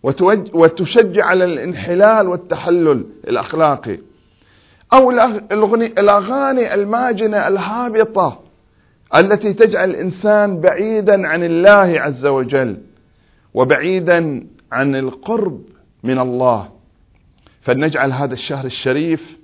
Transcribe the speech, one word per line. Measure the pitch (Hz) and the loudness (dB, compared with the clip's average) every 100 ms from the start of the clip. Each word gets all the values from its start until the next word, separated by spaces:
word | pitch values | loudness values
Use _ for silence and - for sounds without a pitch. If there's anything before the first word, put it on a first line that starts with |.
وتوج-، | 131 139 185 214 208 | -4 0 2 2 -2
وتشجع | 165 160 165 180 240 202 185 | 2 2 2 0 2 2 0
على | - 185 | 0 0
الانحلال | 180 147 147 147 170 175 208 220 185 | 0 -2 -8 -8 -4 2 4 4 0
والتحلل | 180 - - - 175 160 127 - - - | -4 -6 -8 0 2 2 0 -4 -14 -4
الأخلاقي، | 117 - 156 156 139 - 92 - _ _ _ _ _ _ _ _ | -4 -4 0 0 0 -8 -12 -14 _ _ _ _ _ _ _ _
أو | 262 254 | 4 4
الأغ-، | 240 233 208 208 | 2 0 -2 -4
الأغني-، | 214 214 226 226 220 | -2 0 0 0 2
الأغاني | 202 202 196 269 277 262 233 | 2 2 0 -4 -2 -2 -2
الماجنة | 196 202 226 247 202 220 208 175 | -2 -2 -2 -2 -2 -2 -2 -2
الهابطة | 196 180 226 247 220 220 208 165 113 _ _ _ _ _ _ _ 143 | -2 -4 -6 -2 0 0 0 -2 -4 _ _ _ _ _ _ _ 2
التي | 190 208 208 | 4 2 0
تجعل | 196 220 180 185 | 2 2 4 0
الإنسان | - 185 185 208 208 208 180 | -2 -6 -4 0 2 2 2
بعيدًا | 175 170 214 220 202 196 170 | 0 0 -2 0 2 2 0
عن | 165 | -4
الله | 170 165 196 208 185 160 | -2 4 6 6 4 0
عز | 139 127 139 | -2 -2 -2
وجل، | 135 127 135 123 95 - _ _ _ _ _ _ | 0 0 -2 -2 -6 -16 _ _ _ _ _ _
وبعيدًا | - 131 139 160 190 170 170 160 127 - _ _ | -2 2 2 0 -2 2 2 0 -6 -12 _ _
عن | 120 139 135 | -4 -2 -2
القرب | 131 127 - 226 196 120 - _ _ _ | -6 -10 -6 -4 -4 -8 -20 _ _ _
من | 117 131 | -4 -2
الله. | 127 123 127 113 95 - _ _ _ _ _ _ _ _ | -2 0 0 0 -6 -20 _ _ _ _ _ _ _ _
فلنجعل | - 127 156 143 135 | -4 -2 -2 -2 -4
هذا | 131 139 | -2 -6
الشهر | 127 - 139 | -8 -10 -10
الشريف | 131 - 131 135 165 156 - - | -10 -6 -4 -4 -2 -6 -8 -20